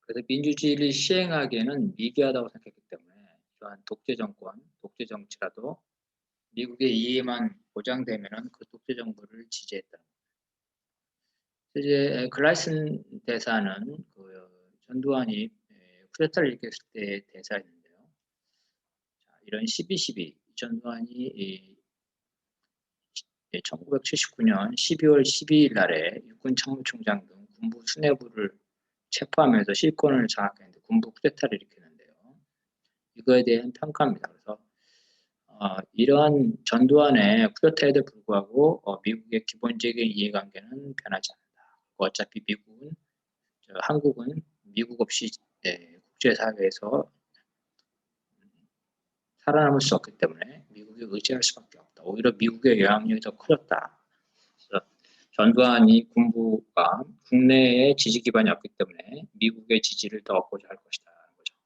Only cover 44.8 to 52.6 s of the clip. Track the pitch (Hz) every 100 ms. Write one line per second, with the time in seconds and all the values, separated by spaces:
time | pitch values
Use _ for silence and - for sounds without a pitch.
44.8 | 117 120 117 - 117 - _ _ 92 87
45.8 | - _ _ _ 127 107 113 107 95 -
46.8 | 104 139 156 _ _ _ _ _ _ _
47.8 | _ _ _ _ _ _ _ _ _ _
48.8 | _ _ _ _ _ _ - 147 151 139
49.8 | 135 95 - - - - - 151 _ 104
50.8 | 107 110 117 101 - 131 117 - _ _
51.8 | _ _ 85 104 120 113 113 113